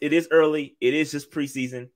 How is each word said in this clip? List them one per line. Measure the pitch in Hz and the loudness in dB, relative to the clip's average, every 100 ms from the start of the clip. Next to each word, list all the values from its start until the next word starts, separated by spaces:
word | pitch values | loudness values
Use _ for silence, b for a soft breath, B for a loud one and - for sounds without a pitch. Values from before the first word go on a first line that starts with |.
it | 147 | -2
is | 165 165 | 0 4
early. | 160 156 151 139 _ | 4 4 0 -6 _
It | 123 | 0
is | 151 151 | 0 -2
just | 147 - | -6 -8
preseason. | 156 139 135 127 127 123 | -8 -6 -6 -8 -8 -14